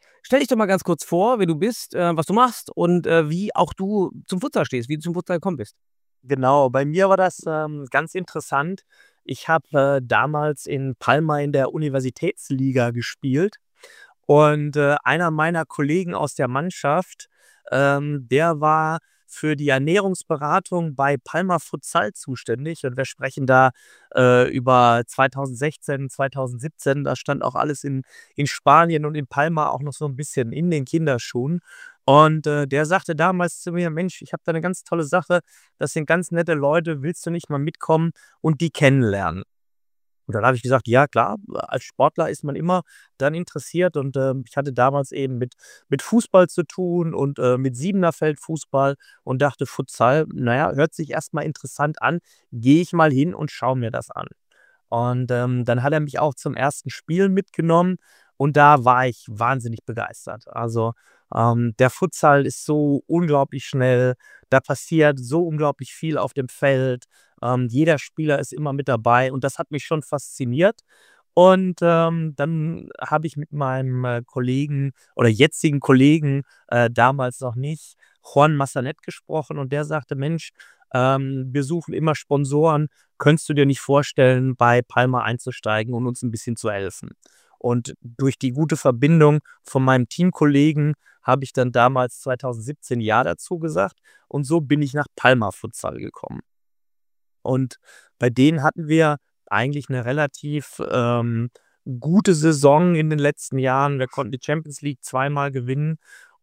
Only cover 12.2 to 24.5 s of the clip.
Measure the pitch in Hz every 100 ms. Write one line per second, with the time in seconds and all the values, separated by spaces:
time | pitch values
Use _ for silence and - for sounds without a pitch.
12.2 | 170 - - 135 135 127 120 120 117 -
13.2 | 139 135 202 - _ _ - - - _
14.2 | - 147 151 151 147 143 143 143 123 156
15.2 | 175 156 160 170 160 - 143 175 175 98
16.2 | 143 - 127 131 175 - 143 160 - -
17.2 | - _ _ _ - 131 139 143 147 143
18.2 | 117 135 165 151 156 156 156 165 - _
19.2 | _ - 151 147 143 131 143 180 190 180
20.2 | - 147 147 185 - 180 165 135 139 139
21.2 | - 160 190 170 - 147 - 170 208 -
22.2 | - 127 - 120 151 160 131 127 131 -
23.2 | 135 - 131 131 131 - _ _ _ -
24.2 | 123 123 127